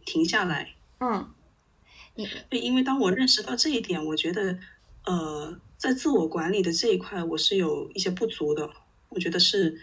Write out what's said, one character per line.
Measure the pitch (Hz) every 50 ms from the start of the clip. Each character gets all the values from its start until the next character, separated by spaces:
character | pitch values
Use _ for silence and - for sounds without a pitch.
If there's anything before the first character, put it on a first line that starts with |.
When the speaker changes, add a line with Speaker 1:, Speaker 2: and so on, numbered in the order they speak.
| -
Speaker 1:
停 | - - 160 165
下 | 170 247 214 190
来。 | 175 156 143 - - - _ _ _ _ -
Speaker 2:
嗯。 | 254 247 220 190 - - - _ _ _ _ _ _ _ _ _ _ _ - - - - _
你 | - 214 - - - - -
Speaker 1:
对， | 262 233
因 | 233 240 254
为 | 254 254
当 | 262 269 277
我 | 214 180 190
认 | 262 262
识 | 254 - 214 208
到 | 254 254
这 | 240 - 320
一 | 285 226
点， | - - 175 156 156
我 | 156 156
觉 | 151 - 160 180
得， | 214 196 185 185 - - - - _ _ - - - -
呃， | 190 185 170 160 156 151 151 151 160 175 - - - - -
在 | - 269 254
自 | 262 - 311
我 | 277 196 160 160
管 | - 170 160 170 208
理 | 208 175
的 | 170 165
这 | - 233 226
一 | 190
块， | 180 - - 208 185 170
我 | 165 160 160
是 | - - 196
有 | 196 175 156 147 143 - - -
一 | -
些 | - 190
不 | 180 - 156
足 | 151 - - - - -
的。 | 156 151 - - - _ _ _ _ _ -
我 | - 185
觉 | 185 175
得 | 170 175
是 | - - - 196 175 160 156 -